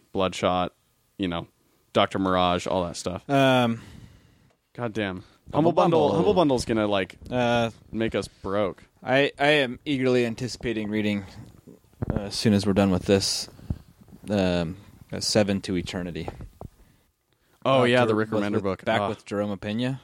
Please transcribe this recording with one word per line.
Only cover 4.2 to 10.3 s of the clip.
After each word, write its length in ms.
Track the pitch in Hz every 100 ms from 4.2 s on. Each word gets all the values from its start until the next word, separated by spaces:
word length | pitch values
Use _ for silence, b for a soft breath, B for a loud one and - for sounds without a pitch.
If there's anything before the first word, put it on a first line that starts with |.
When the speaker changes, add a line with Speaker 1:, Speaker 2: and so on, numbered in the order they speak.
| B B B _ _
Speaker 1:
God 200 | - 120
damn. 300 | 107 101 92 b b -
Speaker 2:
Humble 20 |
Speaker 1:
Humble 180 | 143 165
Bundle, 280 | 165 180 165
Speaker 2:
Bundle. 140 | 143 160
Speaker 1:
Humble 160 | 185 190
Bundle's 300 | 156 123 -
gonna, 200 | 110 104
like, 320 | 101 95 - -
Speaker 2:
Uh, 400 | 127 120 120 117 - -
Speaker 1:
make 220 | 107 113
us 140 | 107 98
broke. 560 | - 101 98 98 - - _
Speaker 2:
I, 300 | - 131 143 -
I 80 | 143
am 320 | 151 127 123
eagerly 440 | 147 135 131 123
anticipating 640 | 120